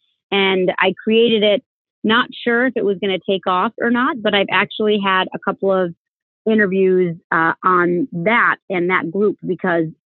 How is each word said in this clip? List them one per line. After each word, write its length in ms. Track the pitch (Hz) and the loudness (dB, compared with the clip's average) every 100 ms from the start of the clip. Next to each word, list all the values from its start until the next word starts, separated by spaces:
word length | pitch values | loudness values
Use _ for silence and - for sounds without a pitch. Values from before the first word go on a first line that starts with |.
| _ _ _ | _ _ _
and 420 | 196 196 190 185 - | 0 2 2 0 0
I 160 | 190 190 | -2 -2
created 400 | - 226 233 220 | 0 2 4 4
it 200 | 208 196 - _ _ _ | 2 0 -4 _ _ _
not 260 | 208 226 247 | 0 2 0
sure 320 | - 240 233 254 | -4 -2 0 0
if 80 | 226 | -2
it 80 | |
was 140 | 196 180 | -2 -2
gonna 200 | 202 185 - | -2 -4 -2
take 160 | 190 196 | -4 0
off 280 | 180 220 - | 0 -2 -2
or 120 | 233 | -2
not, 300 | 240 269 277 | 0 0 -2
but 100 | 214 | -2
I've 140 | 202 196 | 0 0
actually 480 | 185 202 - 214 208 | 0 -2 -2 -2 0
had 280 | 196 185 185 - | 0 0 -2 -6
a 40 | - | -6
couple 260 | 185 196 | -2 0
of 220 | 190 175 170 _ _ _ _ 214 | 0 -2 -6 _ _ _ _ -2
interviews, 680 | 220 202 190 190 185 180 165 _ | 0 2 2 2 2 0 -4 _
uh, 220 | 165 165 - | 0 0 0
on 440 | 185 180 175 175 139 | 0 2 2 0 -4
that 440 | 175 170 233 180 - _ | -4 0 2 0 -2 _
and 220 | 185 175 | -4 -2
that 220 | 185 170 | -2 -2
group 260 | 196 208 - 160 | 0 -2 -2 -6
because 400 | 180 190 170 160 - | -4 -2 -2 -2 -6